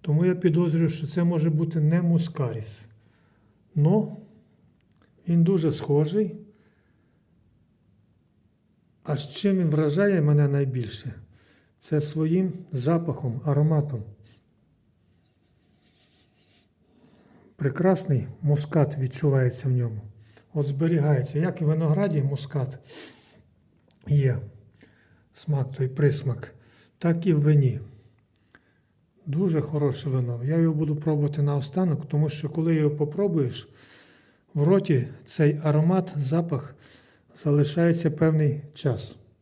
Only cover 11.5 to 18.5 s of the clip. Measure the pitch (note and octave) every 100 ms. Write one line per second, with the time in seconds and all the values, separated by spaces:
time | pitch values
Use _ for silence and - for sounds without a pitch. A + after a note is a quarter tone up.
11.5 | _ _ _ - D#3 D3 D#3 D#3 F3 F#3+
12.5 | - - C3+ B2 E3+ E3 C3 C3 A2+ D#3
13.5 | C#3 D3+ D#3 D3 B2 G2+ - - _ _
14.5 | _ _ _ _ _ _ _ _ _ _
15.5 | _ _ _ _ _ _ _ _ _ _
16.5 | _ _ _ _ _ _ - _ - _
17.5 | _ C#3+ - F3 F#3 - C3 - - D3